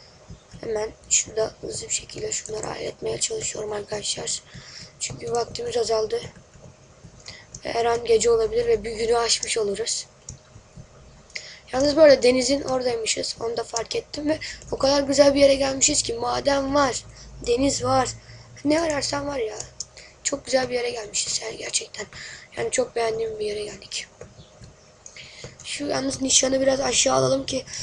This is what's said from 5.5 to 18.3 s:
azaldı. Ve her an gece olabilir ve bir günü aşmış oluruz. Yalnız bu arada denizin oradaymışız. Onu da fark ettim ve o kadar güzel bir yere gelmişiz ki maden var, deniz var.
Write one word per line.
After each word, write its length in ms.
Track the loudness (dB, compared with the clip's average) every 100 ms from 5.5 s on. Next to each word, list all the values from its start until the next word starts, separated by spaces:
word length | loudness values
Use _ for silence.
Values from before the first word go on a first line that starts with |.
| -6 -4 -2
azaldı. 440 | 0 0 0 -4 -6 -16 -20 -20 -20 -20 -20 -20 -20 -20 -20 -20 -18 -12 -6
Ve 80 |
her 120 | -2 0
an 200 | 0 4
gece 260 | 4 6
olabilir 360 | 4 2 0 2
ve 160 | 2
bir 80 | 0
günü 260 | -4 0 2
aşmış 400 | 2 0 -2 -2
oluruz. 500 | -2 -2 -4 -6 -8 -16 -18 -18 -20 -20 -20 -20 -20 -20 -20 -20 -16 -16 -16 -18 -6
Yalnız 220 | 0 2 8
bu 40 |
arada 220 | 10 10
denizin 380 | 8 4 4 0
oradaymışız. 760 | 0 0 0 -2 -2 -4 -4 -6
Onu 180 | -6 -4
da 60 |
fark 320 | -4 -4 -4 -6
ettim 340 | -6 -6 -2
ve 100 | -2 -4 -12 -8
o 60 | 0
kadar 260 | 2 4
güzel 320 | 4 6 6 8
bir 60 |
yere 140 | 6 6
gelmişiz 480 | 2 2 2 2
ki 100 | -2
maden 640 | -2 -2 0 2 2 2 4
var, 300 | 4 2 -8 -18 -18 -8 0
deniz 360 | 2 4 2
var. 260 | 2 2 2 -2 -16